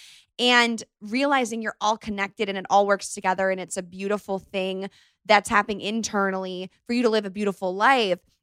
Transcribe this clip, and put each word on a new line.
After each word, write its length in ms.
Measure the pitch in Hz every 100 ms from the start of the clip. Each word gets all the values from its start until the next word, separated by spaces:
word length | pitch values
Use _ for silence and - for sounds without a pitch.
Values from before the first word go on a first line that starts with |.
| - - _ -
and 440 | 247 247 233 226 - _
realizing 600 | 208 240 285 277 233 233
you're 140 | 220 -
all 160 | 214 220
connected 520 | - 202 196 - 202
and 100 | 196
it 80 | 180
all 160 | 202 202
works 280 | 196 -
together 360 | - 196 185 190
and 100 | 190
it's 160 | 175 -
a 60 |
beautiful 560 | 180 185 196 208 - 190
thing 500 | - 202 185 190 196 _ _ _ -
that's 220 | 208 202
happening 320 | 214 208 202
internally 920 | 185 226 208 208 196 190 190 180 185 _ -
for 60 |
you 80 | 240
to 60 | 247
live 160 | 220
a 60 | 202
beautiful 440 | 185 202 190 190
life, 440 | 185 226 269 208 180 _ _